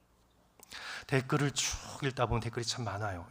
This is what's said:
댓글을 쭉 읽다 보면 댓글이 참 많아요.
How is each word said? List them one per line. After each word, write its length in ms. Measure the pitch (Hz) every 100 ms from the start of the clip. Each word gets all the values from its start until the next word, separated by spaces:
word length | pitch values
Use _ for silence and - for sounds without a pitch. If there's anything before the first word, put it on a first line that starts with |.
| _ _ _ _ _ - - - - - -
댓글을 420 | 135 127 147 143
쭉 540 | - - - - -
읽다 240 | 139 127 113
보면 120 | 117
댓글이 220 | 113 120
참 220 | 117 - 110
많아요. 400 | 98 107 90 85